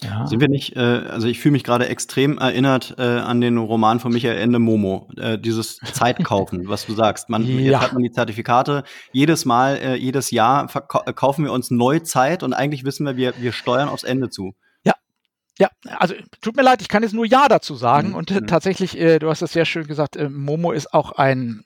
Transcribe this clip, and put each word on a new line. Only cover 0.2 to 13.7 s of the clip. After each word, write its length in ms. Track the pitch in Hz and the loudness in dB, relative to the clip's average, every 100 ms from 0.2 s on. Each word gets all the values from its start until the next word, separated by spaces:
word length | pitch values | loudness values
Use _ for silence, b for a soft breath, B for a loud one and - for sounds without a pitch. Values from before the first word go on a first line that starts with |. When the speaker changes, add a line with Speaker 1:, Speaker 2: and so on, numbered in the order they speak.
| 143 | -2
Speaker 2:
Sind 140 | 113 | 2
wir 80 | 139 | 2
nicht, 260 | 139 - 127 | 2 -4 0
äh, 40 | |
also 480 | 120 120 - 113 117 | 0 0 -4 -4 -4
ich 120 | 117 | 0
fühle 140 | 147 | 2
mich 100 | 139 | 2
gerade 240 | - 120 123 | 2 0 0
extrem 500 | - - 131 139 139 | -4 -4 0 2 2
erinnert, 580 | 127 127 135 127 - - | 0 2 2 2 -2 -4
äh, 60 | |
an 360 | 123 120 110 120 | -2 0 0 0
den 180 | 120 117 | 2 2
Roman 440 | 110 113 107 117 | 0 2 4 2
von 100 | 120 | 0
Michael 260 | 117 120 110 | 0 0 0
Ende, 220 | 120 120 | 2 4
Momo, 500 | 113 107 98 95 - - | 4 2 0 -2 -8 -8
äh, 220 | 113 110 | -6 -4
dieses 380 | 113 113 110 - | -2 -4 -6 -10
Zeitkaufen, 920 | - - 120 123 170 101 92 90 95 | -10 0 0 0 0 0 0 -6 -6
Speaker 1:
<laughs> 0 | |
Speaker 2:
was 200 | 104 - | -8 -6
du 60 | |
sagst. 360 | 107 107 98 - | 0 0 0 -4
Man, 160 | 110 123 | -2 0
Speaker 1:
Ja. 100 | 127 | 0
Speaker 2:
jetzt 240 | 135 127 | 2 2
hat 140 | 123 | 2
man 100 | 127 | 0
die 80 | 120 | -2
Zertifikate, 720 | 123 113 107 110 123 135 143 B B B | -2 -4 -4 0 2 2 -2 B B B
jedes 320 | 131 151 147 127 | 2 4 4 2
Mal, 320 | 120 135 139 | 2 2 0
äh, 180 | 131 127 | -2 -2
jedes 360 | 127 135 - | -2 -4 -2
Jahr 360 | 117 113 139 127 | 2 4 2 0
verkau-, 360 | - - - - | -8 -4 -4 -4
äh, 80 | |
kaufen 320 | - 135 143 143 | 0 0 0 -2
wir 80 | |
uns 180 | 123 - | -2 -2
neu 280 | 120 123 160 | 2 2 2
Zeit 440 | 165 135 135 180 | 0 2 2 0
und 100 | 135 | -2
eigentlich 300 | - 143 139 | -2 -2 -4
wissen 220 | 131 - 143 | -6 -4 -4
wir, 100 | 127 | -2
wir, 200 | 127 123 | -2 -2
wir 140 | 123 | -6
steuern 340 | - 127 | -4 0